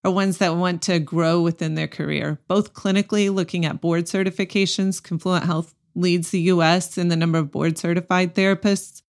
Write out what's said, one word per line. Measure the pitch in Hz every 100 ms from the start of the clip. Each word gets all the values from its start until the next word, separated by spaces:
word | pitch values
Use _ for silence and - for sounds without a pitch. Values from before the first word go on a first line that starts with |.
are | 185
ones | 185 196 175
that | 185 170
want | 180 170
to | - 175
grow | 143 160 165 170
within | 170 165 165 156
their | 156
career, | - 151 147 147 151 -
both | 196 208
clinically, | - 196 190 202 208 196
looking | 196 175 175 160
at | 156
board | 170 170 170
certifications. | 190 190 185 190 208 190 - 190 185
Confluent | - 165 185 180 165
Health | 165 165 _ _ -
leads | 180 175 165
the | 185
U | 170 175
S | 160 175 175 -
in | 175
the | 165
number | 165 160
of | 147
board | - 160 160
certified | 170 170 170 180 185 180
therapists. | 190 190 214 196 - -